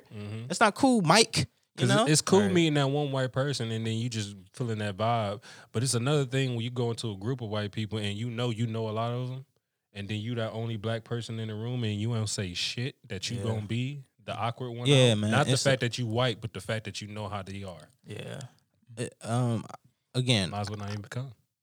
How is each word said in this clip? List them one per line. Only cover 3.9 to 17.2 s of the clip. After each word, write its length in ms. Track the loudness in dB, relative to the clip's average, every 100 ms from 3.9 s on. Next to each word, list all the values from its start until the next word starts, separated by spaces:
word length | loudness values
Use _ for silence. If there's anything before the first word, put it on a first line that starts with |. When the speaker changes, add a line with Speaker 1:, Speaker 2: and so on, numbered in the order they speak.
| -2
Speaker 1:
you 120 | -2
just 260 | -2 -6 -8 -14
feeling 260 | -6 -4 -2
that 180 | -4 0
vibe. 460 | 2 2 0 -4 -10 -20 -6
But 100 | -2
it's 120 | 0
another 320 | 0 2 2 2
thing 240 | 0 0
when 60 | -2
you 100 | -4
go 200 | -2 -2
into 200 | -2 -6
a 60 | -4
group 240 | -4 -4
of 80 | -4
white 240 | -4 -4
people 240 | -4 -4 -4
and 180 | -4 -4
you 120 | -6
know 200 | -4 -4
you 160 | -2 -2
know 220 | -2 -4
a 20 |
lot 180 | -2 -2
of 180 | -4 -6
'em, 160 | -10 -14 _ _ _ _
and 120 | -10 -6
then 140 | -4
you 140 | -4
that 160 | -4 -4
only 240 | -4 -4 -4
black 260 | -4 -4
person 360 | -4 -6 -6 -8
in 80 | -6
the 60 |
room 280 | -6 -4 -2
and 140 | 0 0
you 140 | 0
don't 140 | 0 -2
say 240 | -2 -4
shit 440 | -4 -6 -4 -6 -8 -10
that 220 | -8 -6
you 80 | -4
Speaker 3:
Yeah. 40 |
Speaker 1:
gonna 180 | -2 -2
be 420 | -2 -2 -4 -6 -14 _
the 140 | -10 -4
awkward 360 | -4 -4 -8
one 140 | -2 4
Speaker 2:
Yeah, 260 | 8 8
Speaker 1:
out. 60 | 6
Speaker 2:
man, 120 | 4
Speaker 1:
Not 160 | 2 4
the 60 |
Speaker 2:
it's 100 | 4
a 60 | 4
Speaker 1:
fact 100 | 2
that 160 | 0 -2
you 80 | -2
white, 360 | 0 0 -2
but 100 | -8
the 80 | -8
fact 240 | -6 -6
that 160 | -6 -10
you 80 | -10
know 180 | -8